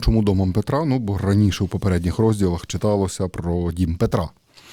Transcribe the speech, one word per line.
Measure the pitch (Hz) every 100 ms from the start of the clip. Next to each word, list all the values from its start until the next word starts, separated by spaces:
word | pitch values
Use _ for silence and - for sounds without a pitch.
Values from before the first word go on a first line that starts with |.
Чому | - 113
домом | 104 95 95
Петра? | 92 - 139
Ну, | 160 131
бо | 107 98
раніше | 98 101 104 -
в | 98
попередніх | 98 95 90 87 -
розділах | 110 107 95 85 -
читалося | 90 107 104 95 - 92
про | - 82 87 85
дім | 82 90 85
Петра. | 113 117 80 - _ - -